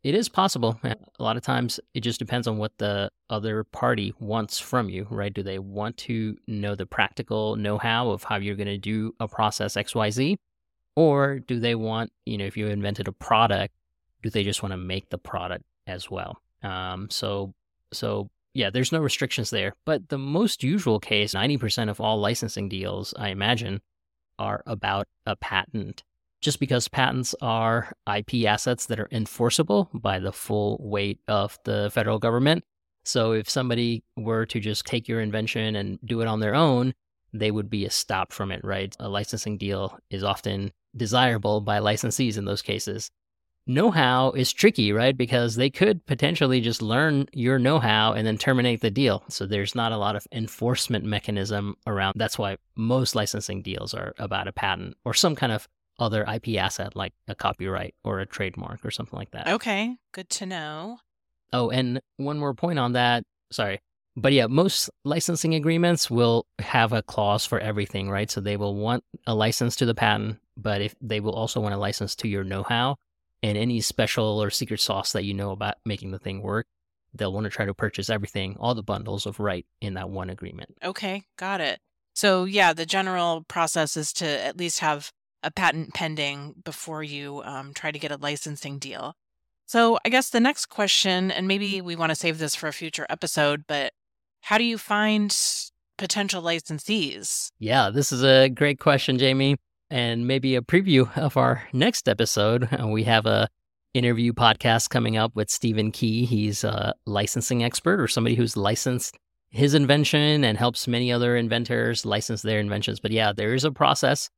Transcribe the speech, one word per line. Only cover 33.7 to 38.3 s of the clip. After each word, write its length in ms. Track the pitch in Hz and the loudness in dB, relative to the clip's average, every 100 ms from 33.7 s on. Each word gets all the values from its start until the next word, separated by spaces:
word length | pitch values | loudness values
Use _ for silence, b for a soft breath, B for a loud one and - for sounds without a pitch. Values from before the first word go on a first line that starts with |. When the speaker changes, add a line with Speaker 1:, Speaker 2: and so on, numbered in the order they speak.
| 120 117 113 - - | 0 0 -2 -6 -8
Speaker 1:
were 300 | 110 113 110 | -4 -2 -2
to 120 | 117 | -4
just 260 | 107 104 - | -4 -4 -4
take 220 | 120 113 | -4 -2
your 120 | 113 | -2
invention 560 | 107 110 113 117 110 107 | -2 -2 -2 -2 -2 -4
and 240 | 101 95 113 | -4 -8 -4
do 160 | 117 | -2
it 60 | 113 | 0
on 120 | 110 | 0
their 160 | 107 135 | 0 4
own, 380 | 160 123 127 - _ _ _ | 4 4 0 -4 _ _ _
they 180 | 110 107 | -2 0
would 180 | 107 101 | 0 -2
be 160 | 107 98 | -4 -2
a 60 | |
stop 400 | - - 95 92 | -2 -2 -2 -2